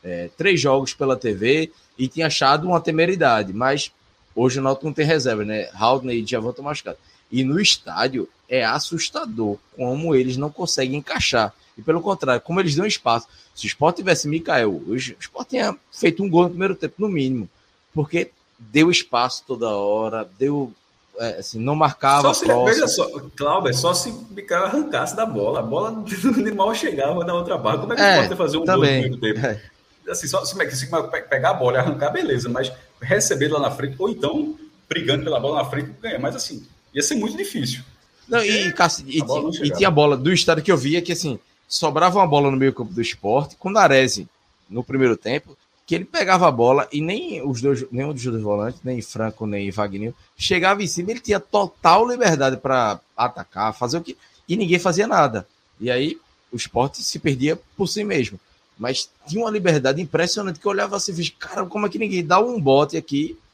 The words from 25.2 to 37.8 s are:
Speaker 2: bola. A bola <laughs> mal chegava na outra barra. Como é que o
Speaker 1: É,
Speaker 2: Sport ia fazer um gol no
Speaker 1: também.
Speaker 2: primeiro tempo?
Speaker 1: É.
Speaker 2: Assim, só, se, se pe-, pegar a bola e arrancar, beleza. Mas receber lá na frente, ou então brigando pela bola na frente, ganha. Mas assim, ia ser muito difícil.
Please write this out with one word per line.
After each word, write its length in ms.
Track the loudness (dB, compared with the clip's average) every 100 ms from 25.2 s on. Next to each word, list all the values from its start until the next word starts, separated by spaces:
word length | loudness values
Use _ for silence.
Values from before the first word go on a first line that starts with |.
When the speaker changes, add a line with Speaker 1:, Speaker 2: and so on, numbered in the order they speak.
| -4
Speaker 2:
bola. 340 | 0 0 -2
A 20 |
bola 420 | -2 -2 -2 -6 -8 -2 2
<laughs> 280 | 2 0 0
mal 180 | 0
chegava 500 | 0 -4 -2 -2 -2
na 100 | -2
outra 240 | -2 -2 -2
barra. 200 | 0 -2
Como 140 | -2
é 40 | 4
que 60 |
o 20 |
Speaker 1:
É, 100 | 6
Speaker 2:
Sport 160 | 6 2
ia 60 | 0
fazer 200 | 0 0
um 40 |
gol 60 | 2
no 60 |
Speaker 1:
também. 380 | 4 4 2 0
Speaker 2:
primeiro 300 | -2 -2 -2
tempo? 60 | -4
Speaker 1:
É. 640 | -6 -12 _ _ _ -10
Speaker 2:
Assim, 160 | -8 -4
só, 180 | -4
se, 320 | -4 -4 -4 -4
se 100 | -4
pe-, 320 | -4 -2 -8
pegar 280 | -2 0 0
a 40 |
bola 220 | 2 2 2
e 40 |
arrancar, 300 | 0 0 -2
beleza. 380 | 0 -2 -2 -2
Mas 240 | -4 -6 -10 -20 _
receber 480 | 0 0 2 0 0
lá 120 | 0
na 100 | -2
frente, 240 | -2 -8 -4
ou 100 | -4
então 500 | -2 -2 -2 -4 -8 -18 _ _
brigando 340 | -4 -2 -2
pela 160 | 0 -2
bola 240 | 0 -2
na 60 | -2
frente, 240 | -6 -8 -10
ganha. 180 | -8 -4
Mas 160 | -4
assim, 320 | -6 -10 -10 -18 _ _
ia 100 | -4
ser 120 | 0
muito 220 | 0 -2 -4
difícil. 480 | -6 -4 -4 -6